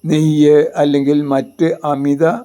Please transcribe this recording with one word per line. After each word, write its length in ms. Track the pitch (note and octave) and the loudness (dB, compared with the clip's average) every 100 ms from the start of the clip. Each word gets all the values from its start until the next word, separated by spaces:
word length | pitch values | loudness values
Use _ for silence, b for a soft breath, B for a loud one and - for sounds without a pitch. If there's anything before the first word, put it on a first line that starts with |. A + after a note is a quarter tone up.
| D#3+ | -2
നെയ്യ് 480 | D3+ D#3 D3+ D3 D3+ D#3+ F3 | 0 0 2 4 4 2 -2
അല്ലെങ്കിൽ 360 | D3 C#3+ C#3 D3 D3 | 0 0 0 -2 0
മറ്റ് 340 | C3+ B2+ - E3 - D3+ | -4 -4 -4 -4 -2 -6
അമിത 320 | C#3 C#3+ C#3+ D#3+ A#3+ | -4 -2 0 -2 -2